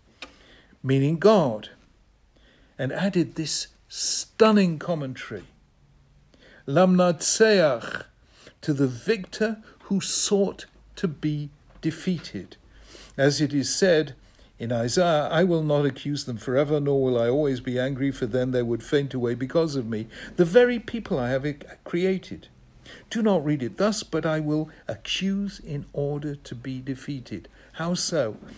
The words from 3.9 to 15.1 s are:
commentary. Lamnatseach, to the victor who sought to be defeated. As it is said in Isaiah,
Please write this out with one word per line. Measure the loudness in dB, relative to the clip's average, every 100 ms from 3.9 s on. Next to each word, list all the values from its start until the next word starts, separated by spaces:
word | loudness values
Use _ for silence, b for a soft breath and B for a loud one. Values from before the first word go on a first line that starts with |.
| -6 -2 -2 -4 -2 2 2 2 -2
commentary. | -6 -6 -8 -10 -12 -12 -14 _ _ _ _ _ _ _ _ b b b -2
Lamnatseach, | 4 6 6 4 2 0 4 6 6 4 2 -4 -10 -12 _ b b b -8
to | -2
the | 0 0
victor | 0 -2 -2 -4 -4 -2 -4 B B
who | -4 -2
sought | -2 -2 0 2 0 -4 -14 _ -20 -6
to | -4
be | -2 -4 -4 -6 -12 _ -8
defeated. | -6 -4 -4 -4 -6 -12 -14 -18 B B B B B 0
As | 2 4
it | 0
is | 0 -2
said | 2 4 4 2 -6 b b b -10
in | -4
Isaiah, | -2 0 2 4